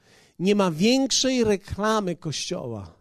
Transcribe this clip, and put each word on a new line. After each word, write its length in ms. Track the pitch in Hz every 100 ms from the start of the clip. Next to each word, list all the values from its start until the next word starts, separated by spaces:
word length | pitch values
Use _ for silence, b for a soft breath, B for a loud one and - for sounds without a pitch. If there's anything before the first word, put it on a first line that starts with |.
| b b b -
Nie 160 | 180
ma 160 | 208 185
większej 760 | 156 214 262 269 - 262 254
reklamy 720 | 220 196 - - 214 220 190 160
Kościoła, 800 | 160 139 - 180 135 110 90 -